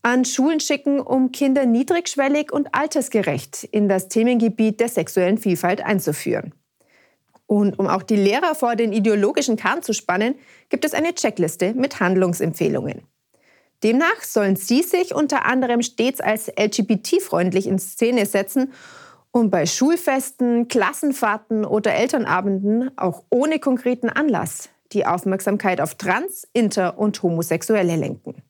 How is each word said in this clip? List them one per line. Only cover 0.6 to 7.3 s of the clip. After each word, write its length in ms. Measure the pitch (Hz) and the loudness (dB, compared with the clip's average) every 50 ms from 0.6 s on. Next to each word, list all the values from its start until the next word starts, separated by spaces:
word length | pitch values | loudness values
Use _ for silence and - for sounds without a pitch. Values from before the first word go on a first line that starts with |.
| - - 294 285 - 285 285 277 | 0 -2 -2 -2 0 -2 -2 -2
um 320 | - - 254 269 262 247 | 0 0 0 2 2 0
Kinder 340 | 254 - 285 269 262 285 269 | 0 0 2 2 2 2 4
niedrigschwellig 840 | 240 226 233 269 - 370 349 349 - - 277 277 277 285 302 302 - | 4 2 2 2 2 0 -2 -2 -4 -2 0 0 2 2 0 0 -2
und 240 | - 294 285 - - | -2 -2 -2 0 0
altersgerecht 880 | 247 294 311 - 311 247 - - 214 190 170 143 151 - - - - - | -2 -2 0 0 -2 -2 0 0 0 0 0 -2 -4 -6 -10 -16 -16 -12
in 260 | - - 214 208 196 | -2 0 2 2 4
das 180 | 196 190 190 | 2 0 0
Themengebiet 720 | - - 226 226 247 247 233 233 226 226 - 220 220 208 - | 0 0 2 2 4 4 4 2 2 2 2 0 0 2 0
der 80 | 233 | -2
sexuellen 520 | 240 - - 156 - - 190 180 180 202 220 | 0 0 -2 -4 -2 0 0 2 2 2 0
Vielfalt 440 | - 202 175 - - 175 190 - - | 2 0 0 0 0 -2 -2 -2 0
einzuführen. 720 | - 208 190 - 156 147 - - - - 107 - - - _ _ _ _ _ _ _ _ _ _ _ _ _ _ _ | 0 0 0 0 -2 -4 -4 -2 -4 -4 -4 -4 -10 -16 _ _ _ _ _ _ _ _ _ _ _ _ _ _ _